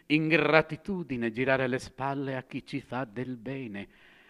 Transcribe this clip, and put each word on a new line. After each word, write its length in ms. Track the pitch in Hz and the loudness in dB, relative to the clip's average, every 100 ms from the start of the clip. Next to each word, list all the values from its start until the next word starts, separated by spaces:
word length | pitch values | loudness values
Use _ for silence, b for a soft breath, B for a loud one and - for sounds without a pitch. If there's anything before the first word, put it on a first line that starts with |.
| B | B
ingratitudine 1200 | 151 156 156 147 156 151 151 - 190 147 123 117 | 2 6 4 6 6 4 -2 -6 -6 -4 -2 -2
girare 360 | 107 131 135 131 | 0 2 2 2
le 120 | 127 | -2
spalle 560 | - - 135 139 135 131 | -4 -6 -4 -4 -4 -6
a 80 | |
chi 220 | 127 139 - | -8 -10 -8
ci 160 | 139 | -10
fa 240 | - 120 127 | -6 -6 -6
del 320 | 104 127 123 | -6 -8 -8
bene, 500 | 110 135 123 98 98 b b b | -10 -10 -8 -10 -14 b b b